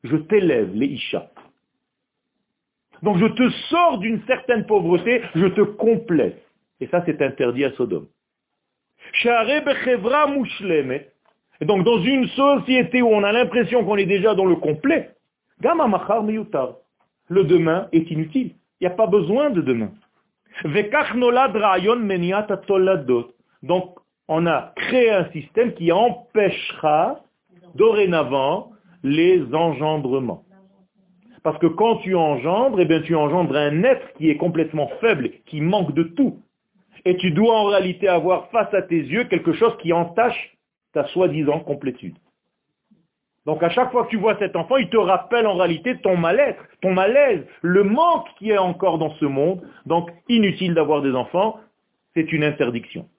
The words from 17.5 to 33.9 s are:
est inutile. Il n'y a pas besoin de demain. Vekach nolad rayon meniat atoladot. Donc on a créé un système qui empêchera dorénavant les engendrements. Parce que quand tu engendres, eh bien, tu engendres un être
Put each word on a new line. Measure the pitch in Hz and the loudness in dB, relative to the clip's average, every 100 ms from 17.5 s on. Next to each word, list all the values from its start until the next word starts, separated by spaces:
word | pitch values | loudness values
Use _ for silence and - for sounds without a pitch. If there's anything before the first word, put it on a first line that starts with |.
| 175 165 170 - | 4 4 0 0
est | 165 160 | 0 0
inutile. | 156 156 262 247 - _ _ | -6 -2 -4 -4 -10 _ _
Il | 180 | -4
n'y | |
a | 180 | 0
pas | 214 | 2
besoin | 202 160 233 285 | 2 2 0 0
de | 190 | 0
demain. | 131 120 104 - _ _ _ _ _ - | 0 -2 -4 -10 _ _ _ _ _ -10
Vekach | 160 170 208 285 294 | -4 -4 0 -2 -2
nolad | 220 247 240 269 | 0 2 2 0
rayon | 220 208 185 190 240 | 0 0 2 0 0
meniat | 208 185 175 190 208 | -2 -2 -2 -2 -4
atoladot. | 185 - 190 185 185 127 123 120 _ _ _ | -8 0 2 2 0 0 -2 -2 _ _ _
Donc | 135 180 180 - _ _ - | -4 -4 -4 -18 _ _ -6
on | 156 170 | -2 0
a | 143 - - | -2 -4 -10
créé | - 254 233 | -2 2 2
un | 202 170 | 2 -2
système | 156 - - 240 | -8 -6 -2 -2
qui | - 165 | 0 0
empêchera | 175 240 - - 214 196 - - - 151 151 202 302 _ _ _ _ - | 2 2 -2 -4 0 0 -2 -10 -4 0 2 0 -4 _ _ _ _ -16
dorénavant | - 226 214 196 165 131 135 135 185 - - _ _ | 2 4 4 2 2 0 0 0 -2 -6 -20 _ _
les | 135 151 175 180 123 | -2 4 4 4 2
engendrements. | 156 170 131 151 156 131 135 120 90 _ _ _ _ _ _ _ _ _ - | 0 0 0 -2 -2 -2 -2 -4 -8 _ _ _ _ _ _ _ _ _ -4
Parce | 160 151 | -4 2
que | 165 | 0
quand | 165 226 226 | 2 0 0
tu | 185 | 0
engendres, | 180 156 139 147 196 269 214 | 0 0 0 0 0 0 2
eh | 165 | 2
bien, | 160 | 0
tu | 160 | 0
engendres | 165 147 175 165 | 0 0 0 0
un | 139 147 151 | 0 0 0
être | 240 | 2